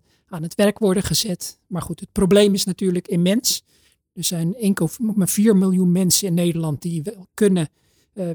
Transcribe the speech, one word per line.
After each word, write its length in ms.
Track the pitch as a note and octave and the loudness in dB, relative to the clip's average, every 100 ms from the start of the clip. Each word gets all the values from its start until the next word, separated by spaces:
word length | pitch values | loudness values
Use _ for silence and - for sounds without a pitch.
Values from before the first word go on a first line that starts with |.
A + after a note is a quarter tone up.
| _ _ _ | _ _ _
aan 140 | E3+ | -12
het 120 | E3+ | -6
werk 240 | - G#3 G#3 | 0 0 2
worden 240 | G3+ F#3+ | 0 0
gezet. 560 | - D#3+ A3 F3 - - - | 0 -2 -4 -6 -10 -16 -10
Maar 160 | F3 | -8
goed, 180 | - E3 | -8 -10
het 120 | - | -8
probleem 420 | - F#3 G3+ G#3 | -2 4 6 4
is 100 | G3 | 2
natuurlijk 440 | G3 F3 F#3+ F3 - | -2 -2 -2 -2 -2
immens. 560 | F3 F3+ A3+ - - - _ _ _ _ | 0 2 0 -2 -4 -8 _ _ _ _
Er 120 | - | -10
zijn 300 | E3 E3+ E3 B4 | -6 -4 -4 -2
één 180 | G3+ | -2
komma 520 | G3+ E3 - A3 G#3 F3 | 0 -2 -2 -2 0 0
vier 300 | - A3 F#3+ | 2 4 4
miljoen 360 | F#3+ F#3 F3+ | 4 2 2
mensen 360 | E3+ F3 - G3 | 2 2 0 0
in 60 | |
Nederland 480 | E3+ F3 E3 D#3+ C#3 | 0 0 0 -4 -4
die 200 | F3 E3+ | -6 -8
wel 240 | E3 G3+ - | -8 -12 -14
kunnen, 340 | - G#3 F3+ D3+ _ _ _ _ | 0 2 2 -2 _ _ _ _
eh, 160 | G3+ F3 | -10 -8